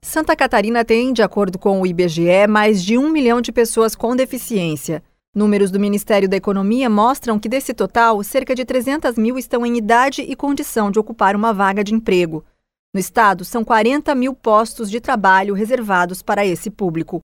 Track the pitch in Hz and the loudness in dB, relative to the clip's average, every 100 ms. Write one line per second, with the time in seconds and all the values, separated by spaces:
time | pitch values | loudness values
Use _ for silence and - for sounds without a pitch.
0 | - 320 311 320 277 233 202 233 233 226 | -6 -4 0 0 2 2 0 0 2 0
1 | 254 240 196 - 202 185 208 196 185 170 | 0 0 0 0 -2 -2 -2 0 0 0
2 | 180 160 170 185 208 214 208 208 180 233 | 0 0 2 4 4 4 2 2 0 0
3 | 294 320 247 240 240 247 226 - 226 214 | 2 2 2 0 0 0 0 2 0 0
4 | 226 247 262 254 - 220 170 151 - 156 | -4 -2 -2 -4 -6 -4 -2 -4 -6 -8
5 | _ _ _ 202 208 208 196 196 202 202 | _ _ _ -2 0 2 2 0 -2 -2
6 | - 202 190 196 190 196 196 240 262 208 | 2 2 2 0 -2 -2 0 0 0 2
7 | 226 277 - 214 214 262 277 247 190 - | 2 0 -2 -4 -2 -6 -6 -4 -2 2
8 | 233 214 208 269 - 254 247 254 247 294 | 2 2 -2 -4 -2 -4 -2 -2 -2 -2
9 | 294 233 220 254 233 247 240 240 208 233 | -2 0 -2 -2 -4 -4 -2 -2 2 2
10 | 262 277 262 269 285 277 294 - 208 202 | 2 -2 -8 -6 -4 -4 -4 -2 0 0
11 | 214 233 196 202 226 196 196 196 202 220 | -2 0 0 2 0 0 0 0 -2 -2
12 | 220 190 170 156 - _ _ _ _ 196 | 0 0 0 -4 -14 _ _ _ _ -6
13 | 185 - 214 185 - 240 220 233 220 285 | -4 2 2 2 -4 -6 0 2 2 0
14 | 302 277 254 262 - 214 226 - 214 226 | -2 -2 -2 -4 2 2 2 -4 -8 -6
15 | 226 254 196 190 196 196 220 254 214 185 | -4 0 4 4 2 -2 -2 -2 0 0
16 | 175 180 - 208 202 170 - - 190 165 | 0 -4 -4 0 0 -2 -6 -6 -4 -4
17 | 160 175 | -6 -8